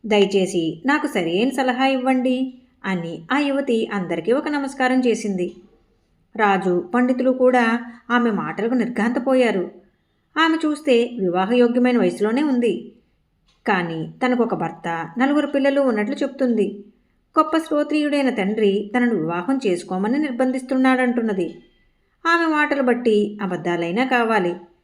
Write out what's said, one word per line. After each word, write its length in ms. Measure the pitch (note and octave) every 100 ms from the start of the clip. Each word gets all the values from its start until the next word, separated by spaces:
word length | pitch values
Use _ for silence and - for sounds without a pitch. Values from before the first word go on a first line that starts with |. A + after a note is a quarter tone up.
| A3+
దయచేసి 760 | G#3 G3 G3 F#3 F3+ D#3+ D#3+ C4
నాకు 200 | D4 D4+
సరైన 420 | G#3+ E3 F3 B3
సలహా 380 | C4+ B3+ A#3+ C4+
ఇవ్వండి" 680 | C4 B3 B3+ B3 B3+ C4 - _ _
అని 380 | F#3+ F#3 E3 E3 -
ఆ 60 | C#4
యువతి 500 | C#4+ C#4 C4+ A3+ -
అందరికీ 400 | G3+ F3 E3+ D#3+
ఒక 160 | C4 D#4
నమస్కారం 520 | D4 C4+ - B3+ B3+
చేసింది. 540 | B3 G#3+ G#3+ F#3 F3+ - - _ _ _ _ _ _ -
రాజు, 520 | G#3 G3 F#3 F3+ -
పండితులు 360 | A#3+ B3 B3+ B3+
కూడా 500 | B3+ B3+ B3+ A3+ A#3+ - - -
ఆమె 200 | A#3+ A#3
మాటలకు 440 | G3+ D#3 - A3+
నిర్ఘాంతపోయారు. 960 | B3 G#3+ - A3 B3+ C4 C4 A#3+ G3 F3 - _ _ _ _ _ D4+
ఆమె 180 | D#4+ D#4+ D#4
చూస్తే 440 | D4 D4 A#3+ A#3+ A#3+
వివాహయోగ్యమైన 800 | F#3 F3 F#3+ B3 A#3+ B3 B3 A#3+
వయసులోనే 440 | F3+ E3+ G#3 A#3+
ఉంది. 500 | D4+ B3 A#3 F3+ - - _ _ _ _ _ _ -
కానీ 460 | F#3 E3+ D#3+ D#3+ - B3+
తనకొక 280 | B3 A#3
భర్త, 560 | E3+ E3 - F3 E3 D#3+ -
నలుగురు 280 | C4+ D4 C#4+
పిల్లలు 340 | C#4+ C#4 C#4
ఉన్నట్లు 340 | C4+ G#3+ G#3
చెప్తుంది. 680 | C#4+ C#4 C4 B3+ A3 F#3+ G3 - _ _ _ _ -
గొప్ప 200 | D#4 D#4+
శ్రోత్రియుడైన 720 | D#4+ D4 D4 D4+ D4 C#4+ C4+
తండ్రి 600 | B3+ F#3+ A3 G#3 G3 G#3+ B3
తనను 180 | A#3+
వివాహం 460 | G#3 D#3 E3+ F3 C4+ A3
చేసుకోమని 520 | F3 - F#3 G3+ C#4
నిర్బంధిస్తున్నాడంటున్నది. 1400 | D4+ A#3+ C4 B3+ B3+ C4 C4 B3+ B3 A#3+ A3+ G3 E3 - _ _ _ _ _ _ E4
ఆమె 200 | E4+ E4
మాటలు 360 | D4+ D4 C#4
బట్టి 560 | B3+ A#3+ B3 G#3+ G#3 -
అబద్ధాలైనా 640 | G3+ F3 F3 F3 E3+ F#3+
కావాలి 500 | C4 B3+ A3+ A3 F3 F3+ - _